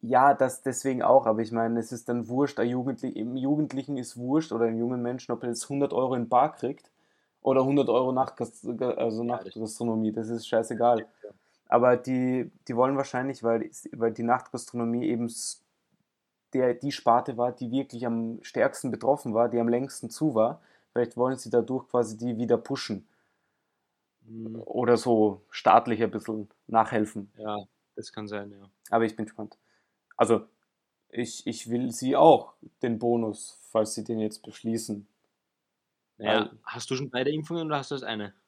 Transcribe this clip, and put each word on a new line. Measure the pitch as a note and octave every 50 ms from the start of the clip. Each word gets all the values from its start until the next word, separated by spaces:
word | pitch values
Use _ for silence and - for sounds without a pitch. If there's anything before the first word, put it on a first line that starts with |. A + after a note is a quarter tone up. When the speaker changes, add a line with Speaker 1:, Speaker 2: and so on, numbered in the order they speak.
Speaker 1:
Ja, | - A#2 C3 B2 C3 C#3+ C#3
das | - C3+ C3 C3 - _
deswegen | C3+ B2 - - C#3 C3 B2 A#2
auch, | A#2 B2 C3+ C3
aber | A2+ A2 A2
ich | A2+ G#2+
meine, | A#2 A#2 A2+ A2+ A#2 A#2
es | A2 -
ist | B2+ A#2 - -
dann | A#2+ A#2+ A2+ A2
wurscht, | B2 B2+ C#3+ C#3 - -
ein | G#2 A#2+
Jugendli-, | B2 B2+ B2 C3+ B2+ A2+ - C3
im | - - A2 A#2+ B2
Jugendlichen | C3 B2+ C3+ D3 D3+ D#3 - - C3+ C3+ - C#3+
ist | C3+ B2 - -
wurscht | A#2+ A#2+ B2 C#3 D#3 D#3+ D#3+ G#2+
oder | A2+ A#2
einem | A2+ A2+ A2+
jungen | A#2 A#2+ B2+ B2 A#2+
Menschen, | A#2+ B2 B2+ - - B2
ob | A#2 -
er | B2
jetzt | A#2+ A#2 - -
hundert | C#3+ C#3 C#3+ C#3 -
Euro | - C3 B2+ C3
in | B2 A#2 A#2
Bar | B2 B2 C3+ D3+ -
kriegt | - - B2 D3+ - _ _ _ _ _ _ _ _ _ _ _ _ _
oder | C3+ C3 C3 C3
hundert | C3+ C#3+ C#3+ C3+ A#2+
Euro | A2 B2 B2+ B2+ B2+
Nachtgas-, | B2+ C3 B2+ - - A#2+ A2+ - - - A#2+ A#2+ A2 B2+ B2 -
also | - A#2+ A#2 A2 A2 A#2+
Speaker 2:
Ja, | A#2+ A#2+ A#2+
das | -
Speaker 1:
Nachtgastronomie, | F#2 - A2 A2 G#2+ - - A#2 A#2 A2+ A2 A2 A2 G#2+
das | A2+ A2 A2
ist | A#2 A#2 A2+
scheißegal. | - - A2 - - B2 G#2+ A#2+ A#2+ A#2+ A2
Speaker 2:
Ja. | A2 - _ _ - G#2 - _ _ _ _ _ _ _
Speaker 1:
Aber | - A#2+ A#2+ B2+ B2
die, | A#2+ B2 C3 C3 B2+ B2+ B2+ B2+ B2+ A#2+ - _ _ _ -
die | B2+
wollen | A2+ B2 C3 C#3
wahrscheinlich, | C3+ C3+ - - B2+ B2+ C3+ C3+ - -
weil, | A#2 A#2 A2+ G#2+ - - - - - -
weil | A#2 A2+ A2+ G#2+
die | - A#2
Nachtgastronomie | A#2 A#2+ B2 - - - B2 - - - A#2+ A#2 A#2 A#2 A#2+ A#2+ G#2+
eben | B2 A#2 A#2+
s-, | A#2 A#2 - - - - _ _ _ _ _ _ _ _ _ _ _ _ _ _ _ _ _ _ _ _
der, | C3 B2+ B2 B2
die | A#2+ - C#3+ C3+
Sparte | - - A#2+ A2+ B2 B2 - B2+
war, | A2 A#2+ B2
die | A#2+ - B2+ A#2 A#2
wirklich | C3+ C#3 - - A#2+ B2+
am | A#2+ A#2 A#2 A2+ A2+ A#2 A2+ -
stärksten | - - B2+ A2+ C3+ - - - C3+ G#2+
betroffen | G2+ - C3 C#3+ C#3+ - B2+ G#2
war, | A2+ A#2+ A#2+
die | A2+ A#2
am | A#2 A#2
längsten | A#2 A#2+ C3 C3+ - - - A2+
zu | - - D#3 D#3 B2+
war, | A2 A2 A#2+ D3 E3 _ _ _ _ _ _ _
vielleicht | B2 B2 A#2 -
wollen | - B2 B2+ C3
sie | B2+ - A2+
dadurch | A2 A#2+ A2+ B2 C3 C3 - _
quasi | - B2 A#2+ G#2+ A2
die | G#2+ A#2 B2 A#2 A2
wieder | B2 A2 A#2+
pushen. | A#2 - - C3+ B2 - - A2 F#2 - _ _ _ _ _ _ _ _ _ _ _ _ _ _ _ _ _ _ _ _ _ _ _ _
Speaker 2:
Mhm. | A2+ A2 A2+ A2+ A2+ A2 A2+ -
Speaker 1:
Oder | - - - B2 A#2 A#2+
so | A2+ - B2+ A#2 A2 G#2+ G#2+ G2 F#2+ _ _
staatlich | - - - B2 - A#2 - - A2+ G#2 A#2
ein | G#2 -
bisschen | G#2+ G#2 - A2 A2 G2+ - _ _ _ -
nachhelfen. | A2+ A2+ A2 G#2 B2+ A2+ G#2+ G#2 - A2 G2 G2+ _
Speaker 2:
Ja, | G#2+ G#2+ G#2+ G#2 G#2 G2+ _ _ _ _ _ _
das | - A2 - -
kann | - G#2+ G#2
sein, | G#2 G#2 G2+ G2+ G2+
ja. | G2 G2 F#2+ _ _ _ -
Speaker 1:
Aber | - A2+ A2+
ich | A2 A2
bin | - A2
gespannt. | G#2+ - - G#2+ G#2 - _ _ _ _ _ _ _ _ _ _ _ _
Also, | - A#2+ G#2 A#2 G2+ - _ _ _ _ _ _ _ _ _ _ _ _ _
ich, | - A2 B2 A2+ - - -
ich | - A#2 - - A2+
will | A#2 A#2+ B2+ B2+ A#2
sie | - - B2+ C#3
auch, | C3+ D3 E3 D3 A#2+ - - - _ - - _ _ -
den | B2 A#2 A2
Bonus, | A#2+ A#2+ A#2+ A#2 A2+ G#2+ G2+ - - - - _ - -
falls | - A2+ G#2+ G#2 -
sie | - G#2+
den | - A#2 A2
jetzt | A2 G#2+ A2 - -
beschließen. | - - - - A#2 A2+ A2+ A2+ - G#2+ G2+ G2+ _ _ _ _ _ _ _ _ _ _ _ _ _ _ _ _ _ _ _ _ _ _
Speaker 2:
Naja, | _ A2 G#2+ A2+ A#2 A2 -
Speaker 1:
Weil | - - _
Speaker 2:
hast | - - A#2+ - -
du | C3+
schon | B2+ C#3+ B2
beide | - B2 C3 C#3
Impfungen | D3+ D#3 D3+ D#3 E3+ E3+ E3
oder | D#3 D3+
hast | C#3+ C3+ - C#3+
du |
das | C3+ B2+
eine? | G#2+ A2+ G#2+ G#2 G2+ - _ _